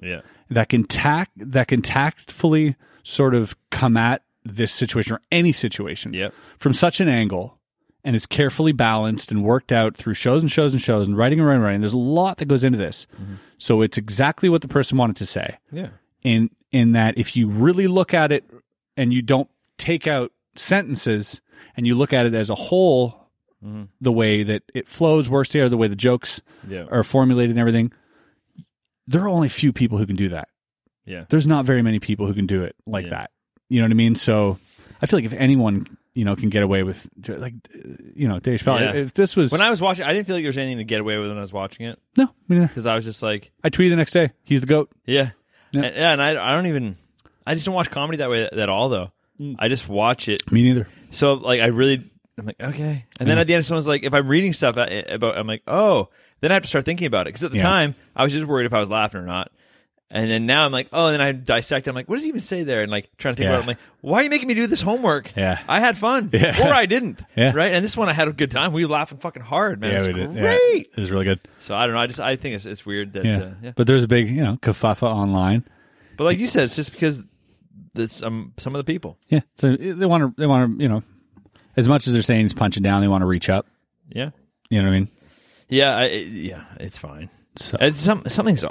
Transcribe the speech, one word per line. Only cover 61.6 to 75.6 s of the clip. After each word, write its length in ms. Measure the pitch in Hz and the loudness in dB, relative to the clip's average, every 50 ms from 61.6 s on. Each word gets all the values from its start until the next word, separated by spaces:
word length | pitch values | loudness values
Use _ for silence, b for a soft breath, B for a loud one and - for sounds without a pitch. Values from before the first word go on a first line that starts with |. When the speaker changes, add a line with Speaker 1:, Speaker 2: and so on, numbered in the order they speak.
| 117 - 147 139 - - | 0 -2 -4 -4 -4 -6
Speaker 1:
it. 20 | |
I'm 40 | 127 | -8
like, 140 | 127 127 - | -8 -8 -8
"What 60 | 202 | -8
does 80 | 269 302 | -6 -6
he 60 | 311 | -6
even 120 | 302 226 | -6 -8
say 220 | - - 196 180 170 | -8 -8 -6 -6 -4
there?" 180 | 143 127 110 | -2 -2 -2
And, 100 | 107 104 | -2 -2
like, 180 | 107 104 98 - _ _ | -4 -6 -6 -8 _ _
trying 180 | - 143 123 | -6 -6 -4
to 20 | - | -2
think 80 | 101 | 0
Speaker 2:
Yeah. 40 | 95 | 0
Speaker 1:
about 80 | 92 - | 0 0
it. 20 | |
I'm 60 | 113 120 | -2 -4
like, 100 | 120 b b b b b | -8 b b b b b
"Why 180 | - - 165 220 | -6 -2 0 0
are 40 | 285 | 0
you 60 | 294 | 0
making 160 | 294 294 247 262 | -2 -2 -2 -2
me 60 | 240 | -2
do 120 | 220 240 220 | 0 0 0
this 140 | 262 - | -2 -2
homework?" 500 | - 185 220 254 247 196 151 143 113 - - - | -2 -2 -2 0 0 0 0 0 -4 -6 -6 -2
Speaker 2:
Yeah. 220 | 98 92 92 92 - - | -2 -2 -2 -2 -2 -2
Speaker 1:
I 100 | - 190 | 0 2
had 160 | 226 247 226 - | 2 0 0 0
fun. 340 | 214 226 262 269 214 190 - | -2 -2 0 0 -2 0 2
Speaker 2:
Yeah. 340 | 220 208 - - - 254 277 | 2 2 2 2 2 2 2
Speaker 1:
Or 60 | 285 | 2
I 120 | 262 220 180 | 2 2 2
didn't. 340 | 202 254 254 190 113 - 95 - | 0 -2 -2 -4 -8 -12 -16 -10
Speaker 2:
<laughs> 60 | _ - | _ 0
Yeah. 140 | 117 135 123 | 2 2 2
Speaker 1:
Right? 160 | 147 165 202 | 2 0 0
And 120 | 185 175 185 | 0 0 -2
this 100 | 214 - | -2 -2
one, 140 | 233 220 190 | -2 -2 -2
I 40 | 156 | 0
had 140 | 156 160 151 | 0 -2 -2
a 60 | 151 | 0
good 160 | - 151 131 | -2 -4 -2
time. 220 | 120 123 143 185 156 | -2 -2 -2 -2 -2
We 120 | 160 170 151 | -2 -2 0
laughed 260 | 151 147 151 - 160 135 | -2 -2 -4 -6 -8 -12
fucking 220 | - 175 - - 120 | -12 -12 -12 -14 -10
hard, 360 | 110 139 165 208 214 185 101 | -4 -2 -2 -2 -2 -4 -4
man. 120 | 107 107 | -4 -2
Speaker 2:
Yeah, 60 | 98 98 | -2 0
Speaker 1:
It's 80 | 98 92 | 0 -2
Speaker 2:
we 60 | 90 | -2
did. 200 | 90 92 90 87 | -4 -6 -6 -4
Yeah. 80 | 110 | -2
Speaker 1:
great. 460 | 104 - - 494 494 494 466 381 - - | 0 2 4 4 4 4 2 2 -2 -6
Speaker 2:
It 60 | _ - | _ -6
was 140 | 104 92 | -4 -2
really 140 | 95 98 95 | -2 0 0
good. 140 | 98 95 87 - - _ _ | 0 0 -2 -4 -10 _ _
Speaker 1:
So 160 | - - 101 | -12 -8 -2
I 100 | 104 120 | -2 0
don't 80 | 120 117 | 0 0
know. 60 | 117 | 0
I 60 | 120 123 | -2 -2
just, 120 | 123 156 | -4 -6
I 160 | 123 123 131 | -4 -4 -4
think 200 | 131 - 139 117 | -4 -6 -8 -10
it's, 100 | 101 98 | -10 -10
it's 180 | 110 104 101 - | -12 -14 -14 -10
weird 280 | 104 101 101 104 101 98 | -8 -6 -6 -6 -6 -6
that, 120 | 98 95 | -2 0
Speaker 2:
Yeah. 120 | 113 107 98 | 0 0 0
Speaker 1:
uh, 120 | 95 92 95 95 | -2 -4 -10 -16
yeah. 100 | 113 123 123 | -16 -8 -2
Speaker 2:
But 100 | - 123 117 | 0 2 4
there's 160 | 131 135 120 | 4 4 4
a 40 | 110 | 4
big, 200 | 123 120 117 107 | 4 2 2 2
you 140 | 123 143 156 | 0 0 0
know, 140 | 107 104 - | 0 0 0
kerfuffle 500 | - - 104 - - 113 104 - - 117 | 0 -2 0 0 0 0 0 0 0 -2
online. 560 | 110 104 101 101 95 95 92 92 104 117 | 0 0 0 2 2 2 2 2 2 2